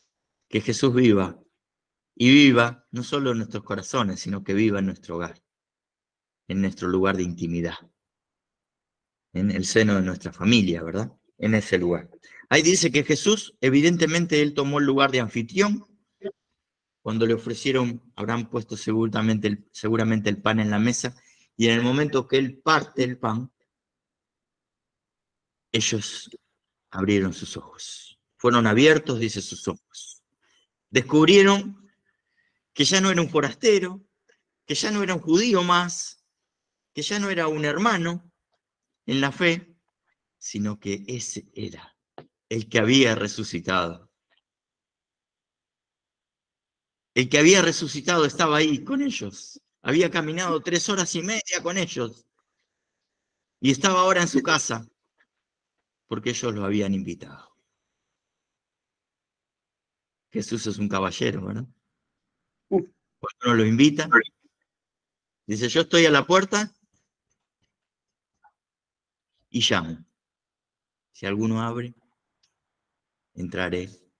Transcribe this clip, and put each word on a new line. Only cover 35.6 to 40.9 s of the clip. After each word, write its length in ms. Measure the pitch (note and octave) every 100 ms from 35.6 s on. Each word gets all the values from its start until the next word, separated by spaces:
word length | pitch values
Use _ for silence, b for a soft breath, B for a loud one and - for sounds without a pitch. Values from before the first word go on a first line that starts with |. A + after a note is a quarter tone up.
más, 640 | F3+ F3 F3 - - - _ _ _ _ _ _ _
que 80 | -
ya 160 | - G#3
no 120 | G3+
era 180 | E3+ D#3+
un 160 | D3+
hermano 640 | D3 D3+ A3+ F#3 E3+ F3 - _ _ _ _ _ _ _ -
en 140 | C3+
la 120 | C#3
fe, 440 | C#3 F3 E3+ - _ _ _ _ _ _ _
sino 400 | - G#2 G#2+ G#2
que 260 | G2+